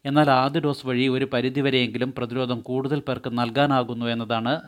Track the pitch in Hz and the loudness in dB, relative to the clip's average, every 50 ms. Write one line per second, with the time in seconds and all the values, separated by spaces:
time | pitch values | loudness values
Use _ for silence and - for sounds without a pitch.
0 | - 139 143 151 151 143 131 127 131 139 147 165 151 147 139 - - 127 127 123 | -6 0 2 2 4 4 4 4 2 2 0 -2 -2 -2 -2 -4 -4 -4 0 0
1 | 131 131 127 131 135 135 135 120 120 131 127 143 135 139 131 131 120 110 107 120 | 0 0 0 0 -2 -2 -2 -2 -2 -2 2 2 4 4 4 4 2 0 0 -2
2 | 127 127 120 - 123 117 120 131 131 120 123 117 - - 127 127 135 135 151 143 | -4 -4 -4 -6 -8 -6 -4 -4 -2 -2 -4 -4 -4 -4 -4 -2 -2 -2 -2 -4
3 | 139 139 127 120 - 127 120 120 120 117 113 139 143 143 139 131 123 113 120 117 | -2 -4 -6 -6 -6 -4 -2 -2 -2 0 2 4 4 4 4 2 0 0 -4 -4
4 | 117 117 117 117 117 107 117 113 113 120 147 165 - | -4 -2 -2 -4 -2 -2 -2 -2 0 -2 -2 -4 -4